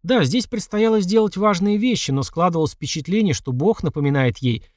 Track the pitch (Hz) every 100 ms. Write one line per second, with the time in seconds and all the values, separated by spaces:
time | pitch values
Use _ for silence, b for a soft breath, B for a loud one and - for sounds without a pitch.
0 | 170 247 135 233 - 226 - 208 226 220
1 | 185 220 214 190 214 180 202 208 247 220
2 | - 135 131 165 175 165 156 - 143 165
3 | 143 208 208 131 - 123 180 220 165 151
4 | 143 139 127 - 127 110 -